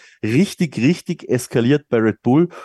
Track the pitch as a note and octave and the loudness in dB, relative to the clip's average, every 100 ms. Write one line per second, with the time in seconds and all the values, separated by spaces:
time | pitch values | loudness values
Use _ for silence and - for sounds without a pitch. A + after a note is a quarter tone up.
0 | - _ G#2+ B2+ G3+ - E3+ A2+ B2 F3 | -20 _ -2 0 0 -2 -4 0 0 0
1 | - E3 - B2 - B2 A#2 D3 - A#2 | -4 -10 -4 -4 -2 -2 0 0 0 0
2 | A2 G2+ A#2+ C#3 F3 - | 0 0 2 2 2 -4